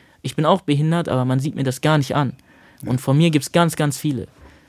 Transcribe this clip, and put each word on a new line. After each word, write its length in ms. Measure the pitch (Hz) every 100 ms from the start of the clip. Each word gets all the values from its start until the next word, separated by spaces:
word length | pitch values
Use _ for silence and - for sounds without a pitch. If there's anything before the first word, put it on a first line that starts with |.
| _ _
Ich 160 | 139 -
bin 80 |
auch 160 | 147 185
behindert, 480 | - 143 156 170 -
aber 160 | 127
man 160 | 127 131
sieht 140 | 143
mir 100 | -
das 160 | 131 127
gar 160 | 151 151
nicht 180 | 135
an. 200 | 143 139 - _ _ - -
Und 160 | - 127
von 160 | - 139
mir 140 | 170
gibt's 220 | 151 -
ganz, 240 | 175 170 -
ganz 200 | 147 -
viele. 300 | 156 123 - _ - -